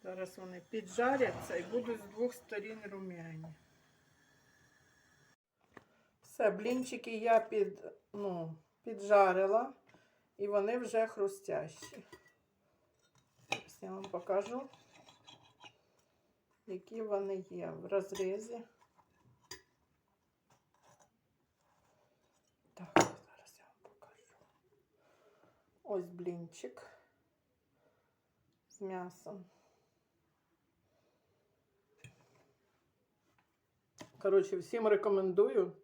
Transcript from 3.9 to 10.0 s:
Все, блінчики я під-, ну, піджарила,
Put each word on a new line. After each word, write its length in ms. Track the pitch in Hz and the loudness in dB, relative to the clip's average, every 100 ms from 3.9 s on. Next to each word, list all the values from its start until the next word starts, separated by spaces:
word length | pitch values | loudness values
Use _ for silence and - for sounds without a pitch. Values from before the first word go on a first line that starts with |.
| _ _ _ _ _ _ _ _ _ _ _ _ _ _ _ _ _ _ - _ _ _ _ | _ _ _ _ _ _ _ _ _ _ _ _ _ _ _ _ _ _ -20 _ _ _ _
Все, 280 | - - 214 | -20 2 2
блінчики 680 | 185 220 254 254 - 233 220 | 2 -2 -2 -2 -8 -6 -2
я 220 | 226 226 | 6 6
під-, 520 | 220 220 196 - - - _ | 6 0 0 -2 -14 -18 _
ну, 420 | 208 202 175 160 156 _ _ | -6 -4 -4 -6 -10 _ _
піджарила, 880 | 233 208 202 202 190 180 196 220 262 - _ - | -12 -8 6 8 8 6 4 4 2 -8 _ -20